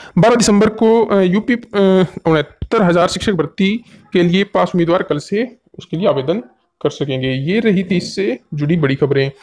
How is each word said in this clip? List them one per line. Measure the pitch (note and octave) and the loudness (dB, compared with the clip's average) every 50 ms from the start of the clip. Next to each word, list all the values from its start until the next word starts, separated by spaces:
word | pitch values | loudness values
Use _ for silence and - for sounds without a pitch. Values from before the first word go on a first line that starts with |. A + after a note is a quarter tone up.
| - - - F3 | -14 -4 0 2
बारह | F3+ A#3 B3 | 4 4 4
दिसंबर | A#3+ - A3+ G#3 G3+ A3 G#3 | 2 2 2 2 2 2 2
को, | G#3+ - A3+ A3 A3+ A#3 A3 | 0 2 2 2 4 4 2
अ, | - G3+ G3 | 2 2 2
यूपी, | F#3+ F#3 F3+ G#3+ G#3+ - A#3+ | 2 2 0 0 0 -2 -4
अ, | A#3 - - - G3+ G3 F#3+ F#3 F#3 F#3 - - - - | -4 -4 -6 -2 2 2 4 4 4 2 0 -2 -4 -2
उनहत्तर | E3+ D#3+ D3+ C#3+ - - - - - A#3+ A3+ | 0 0 0 0 -4 -8 -12 -8 -2 0 0
हजार | G3+ F3 E3+ F3+ F3 F3+ | 2 2 2 2 2 0
शिक्षक | - F#3+ - A3+ G3 | -2 -4 -2 -2 0
भर्ती | D#3+ C#3+ C#3+ - - F#3+ G3 G#3+ A#3 - _ - - - _ - | 0 -2 -4 -2 -2 0 0 0 -4 -8 _ -20 -20 -10 _ 0
के | F3+ F3 | 2 2
लिए | F3 F3 F#3+ G3 | 2 2 2 0
पास | G3 - F#3 F3+ F3 - | 0 0 -2 -2 0 0
उम्मीदवार | F3+ E3+ D#3+ E3+ F#3 - | 0 0 2 0 0 0
कल | - D3 D3 | -2 -4 -6
से | - - G3 G#3 B3+ A#3+ - _ _ _ _ - | -6 -6 -4 -4 -4 -6 -8 _ _ _ _ -20
उसके | - - D#3+ D#3+ | -16 -10 -6 -2
लिए | G3+ F#3+ | -2 0
आवेदन | C#3 C3+ B2+ D3 F3 A3+ B3+ - _ _ _ _ _ _ | 0 0 -2 -2 -4 -4 -6 -12 _ _ _ _ _ _
कर | - D3 | -6 -6
सकेंगे। | - - D3 C#3+ C3+ C3 B2+ C3 | -4 -4 -6 -4 -4 -4 -2 -2
ये | C3 C3 C3+ D#3+ F#3+ A3+ | -4 -4 -4 -2 -2 0
रही | A3 A3 F#3+ F#3+ F#3+ | 0 0 0 0 0
थी | F#3 F#3+ F3 | -2 -2 -2
इससे | - - - - F#3+ G#3+ C4 - _ - D#3+ | -4 -4 -6 -6 -4 -4 -4 -6 _ -12 -8
जुड़ी | D3 D3 D3 F3+ E3+ | -6 -2 -2 0 0
बड़ी | D3+ C3+ C3+ | 0 0 0
खबरें। | C#3 D3+ C3+ C#3 C#3 C3+ C3+ C3+ - | 0 0 0 0 0 -2 -2 -4 -10